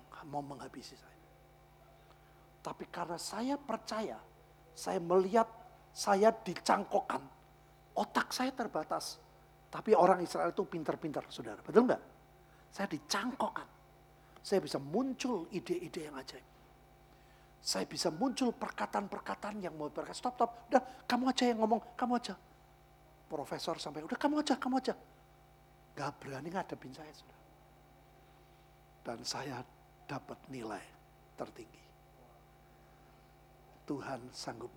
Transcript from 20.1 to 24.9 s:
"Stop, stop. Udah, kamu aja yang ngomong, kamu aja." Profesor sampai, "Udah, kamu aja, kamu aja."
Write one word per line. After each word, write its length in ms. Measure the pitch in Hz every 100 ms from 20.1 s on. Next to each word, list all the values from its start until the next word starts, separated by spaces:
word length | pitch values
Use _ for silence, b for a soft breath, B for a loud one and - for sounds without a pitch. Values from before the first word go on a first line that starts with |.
| -
"Stop, 240 | 247 247
stop. 320 | 233 - -
Udah, 100 | 262 269 B
kamu 320 | - 240 262 -
aja 80 | 247
yang 80 | 220
ngomong, 240 | 220 233 - -
kamu 160 | 240 240
aja." 180 | 226 185 - - - - - - - - -
Profesor 480 | 151 135 147 - 160
sampai, 320 | 156 147 160
"Udah, 80 | 247
kamu 240 | - 202
aja, 160 | 202 262
kamu 240 | 262 254
aja." 160 | 240